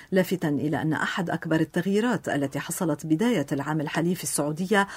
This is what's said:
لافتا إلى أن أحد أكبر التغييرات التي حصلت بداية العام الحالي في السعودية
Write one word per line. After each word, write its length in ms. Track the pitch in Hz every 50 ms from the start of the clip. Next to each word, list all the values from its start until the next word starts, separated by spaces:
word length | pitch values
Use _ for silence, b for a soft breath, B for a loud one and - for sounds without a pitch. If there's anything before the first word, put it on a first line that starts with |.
| B B
لافتا 380 | 185 190 180 - 185 - 180 151
إلى 320 | 147 131 143 151 160 113
أن 120 | 143 156 147
أحد 360 | - - - - 202 180 170
أكبر 300 | 185 170 - 165 156 160
التغييرات 680 | 160 156 - 175 170 196 196 208 226 247 220 - - -
التي 300 | - 143 139 135 - 139
حصلت 460 | - - - - 190 160 147 156 -
بداية 420 | 156 156 160 220 247 233 165 139 -
العام 300 | 151 139 139 151 156 156
الحالي 340 | 143 156 - 160 160 175 185
في 80 | - -
السعودية 640 | - - - 143 147 156 151 190 175 220 196 196 B B